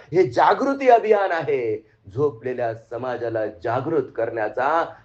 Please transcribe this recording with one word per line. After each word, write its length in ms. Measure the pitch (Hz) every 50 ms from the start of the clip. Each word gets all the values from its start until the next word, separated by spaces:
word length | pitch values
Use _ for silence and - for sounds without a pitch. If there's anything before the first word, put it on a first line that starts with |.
| - -
हे 180 | - 180 180 135
जागृती 580 | - - 156 160 202 190 254 277 269 277 277 254
अभियान 440 | 240 220 214 214 214 202 196 190
आहे. 600 | 175 165 151 151 143 131 120 110 107 - - _ _ _ _ 101 92
झोपलेल्या 580 | 107 113 - 113 113 - 127 127 123 123 113 110 113 - -
समाजाला 560 | 120 117 127 127 123 113 120 117 113 110 110
जागृत 560 | 104 - - - 120 113 131 - 156 160 147 - - -
करण्याचा 760 | 117 113 113 - 113 107 107 - 127 123 139 156 170 160 - - -